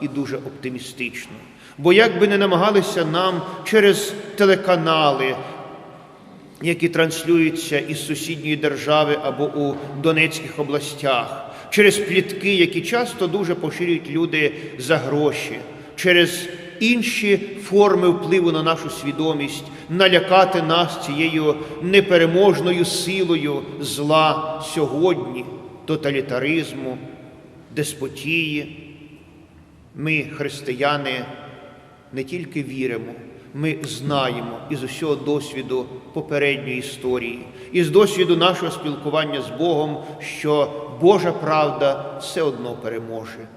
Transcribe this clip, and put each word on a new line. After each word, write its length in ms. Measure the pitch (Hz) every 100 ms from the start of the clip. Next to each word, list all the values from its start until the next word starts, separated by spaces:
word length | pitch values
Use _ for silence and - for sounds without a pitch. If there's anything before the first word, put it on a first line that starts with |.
і 60 | 143
дуже 300 | 135 127 135
оптимістично. 920 | - - 127 127 - - 123 - - 110 - - - -
Бо 160 | 156
як 260 | 190 226 175
би 80 | 202
не 100 | 202
намагалися 680 | 196 175 202 208 - 175 156
нам 360 | 165 185 175 - -
через 500 | - 214 202 180 - - - -
телеканали, 1000 | 196 190 185 175 160 160 151 135 131 123 - - - - - - - - - - - -
які 280 | 160 165 170
транслюються 920 | 170 165 160 160 170 160 - - 143
із 260 | 147 147 -
сусідньої 500 | 147 - 160 151 147
держави 640 | 151 135 135 151 147 147
або 200 | 143 127 147
у 300 | 147 143 - - 139
Донецьких 580 | 156 160 160 - 147 -
областях, 840 | 139 143 143 - 139 123 113 - - - -
через 280 | 202 208 -
плітки, 580 | 208 180 185 - 196 190
які 260 | 170 170
часто 460 | 165 240 240 - 180
дуже 280 | 196 170 170
поширюють 540 | 156 156 175 170 170
люди 420 | 156 165 160 147 - 110 127
за 180 | 127 156
гроші, 600 | 131 147 147 - - 113 - - - -
через 540 | 180 175 170 - - - - -
інші 600 | 226 240 - - 208 190 - -
форми 460 | - 202 202 190 180
впливу 420 | 165 160 185 170
на 120 | 156
нашу 260 | 160 165 143
свідомість, 760 | - 143 139 160 147 143 - - - -
налякати 720 | 175 190 180 185 185 185 180
нас 440 | 160 165 165 - -
цією 500 | 143 165 156 151 151 - 151
непереможною 1040 | 170 196 - 175 165 175 202 147 175 180 175
силою 760 | - 175 190 175 165 147 139 - 143
зла 840 | 143 - 147 156 156 143 - - -
сьогодні, 720 | 170 139 139 185 151 123 123 120 - - - -
тоталітаризму, 1120 | 156 139 139 - 123 139 160 143 135 131 127 - - - - - - - 151
деспотії. 1040 | 143 - 135 - 151 165 156 147 147 - - - - - - - - - - - - 143
Ми, 300 | 151 156 139 151
християни, 880 | 143 - 135 123 143 147 135 127 123 - - - - - - - -
не 100 | 131
тільки 400 | 135 180 160 156
віримо, 500 | 131 131 131 117 113 - - - -
ми 240 | 139 156 151
знаємо 760 | 147 127 139 143 127 120 117 113 -
із 140 | 143
усього 320 | 123 - 160 139
досвіду 680 | 143 147 143 131 131 127 123 127 -
попередньої 640 | - - 147 143 139 139 127
історії, 640 | - - 127 127 117 120 - - -
із 180 | 175 160
досвіду 480 | 175 202 180 170 170
нашого 340 | 175 180 165
спілкування 680 | - 151 143 151 151 151 147
з 80 | 113
Богом, 540 | 123 170 151 151 143 - -
що 520 | - - 151 151 139 - - 120
Божа 300 | 170 202 175
правда 840 | - 156 156 147 131 139 139 - -
все 220 | - 180
одно 300 | 156 117 120
переможе. 760 | 120 113 113 113 113 110 113 110